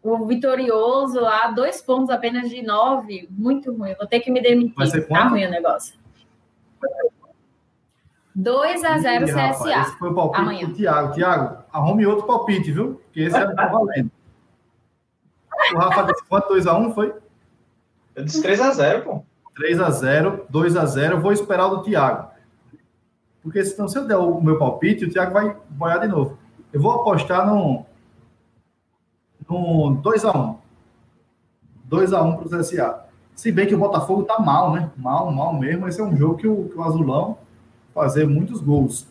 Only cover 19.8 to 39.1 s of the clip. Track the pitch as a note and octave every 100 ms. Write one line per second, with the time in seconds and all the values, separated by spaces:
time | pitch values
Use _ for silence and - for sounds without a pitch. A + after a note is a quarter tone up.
19.8 | F3 C3+ C3 D3 F3+ G3+ - C#3+ F3 E3+
20.8 | D3+ C3+ D3+ F3 F3+ G#3 - F#3 F#3+ F#3+
21.8 | - F3+ C3+ - - - _ _ _ -
22.8 | _ _ _ _ _ _ D#3+ G3 G3 G3+
23.8 | G3 C4+ A3+ G3 F3 E3 D#3 D#3 C#3 -
24.8 | F3 G#3 F3 F#3 F#3 G3 G#3 G#3 - C#3
25.8 | E3 E3+ G#3 E3+ C3 - - _ - C#3+
26.8 | F3+ A#3+ A3+ F3 - F3+ G3+ G#3 D#3+ B2+
27.8 | - _ _ _ _ _ _ _ _ _
28.8 | _ _ _ _ _ _ - F3+ E3+ E3
29.8 | D3 C3+ G3+ A3 G#3+ F3 A2+ A2 _ _
30.8 | _ _ _ _ _ _ _ _ _ -
31.8 | B2+ E3 F#3 F#3 D#3+ E3 D#3+ E3+ E3 F3+
32.8 | - - - _ _ - A#3 F3+ G3 G3+
33.8 | G3+ G3 D#3 G3 - A3 F3 C#3+ D3+ E3+
34.8 | D#3+ - B2+ C#3+ E3+ C#3 D#3+ D#3 C3+ F3
35.8 | F#3 E3+ G#3 D3+ D#3 E3+ A3 G#3 E3+ D#3+
36.8 | E3 D#3+ C#3+ C#3 F#3+ - - _ _ _
37.8 | _ - C3+ C#3 D3+ D3 F#3 A3 C#3+ D3
38.8 | B2+ - -